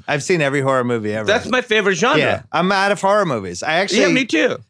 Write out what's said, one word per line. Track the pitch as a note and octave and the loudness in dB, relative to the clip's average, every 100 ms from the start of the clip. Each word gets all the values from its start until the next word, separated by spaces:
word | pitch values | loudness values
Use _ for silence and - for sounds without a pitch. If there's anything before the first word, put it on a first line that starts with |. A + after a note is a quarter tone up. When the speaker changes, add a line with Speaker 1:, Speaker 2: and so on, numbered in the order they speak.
| - | -4
Speaker 1:
I've | D3 | -4
seen | C#3+ F3+ | 0 0
every | C#3 C#3+ | 0 0
horror | C3+ C3 | 0 0
movie | B2 A#2 G#2 | 0 -2 -2
ever. | G#2+ A2 | -2 0
Speaker 2:
That's | A3+ - | 0 0
my | B3 | -4
favorite | B3 A3 G3+ | 0 0 0
genre. | F3 A3+ D4 | 0 2 2
Speaker 1:
Yeah. | B2+ G#2 - | 0 -2 -4
I'm | D#3 F3+ | -2 0
out | G3 G3 | 2 0
of | G3 | 0
horror | F#3+ G#3 F#3+ | 2 2 2
movies. | A#2+ F#2+ F2 | -2 -4 -6
I | - | -2
actually | D#3+ G3 G3 | -2 0 2
Speaker 2:
Yeah, | D4 | 2
me | B3+ | 2
too. | C4 D#4+ C#4 D3 - | 0 0 0 -2 -10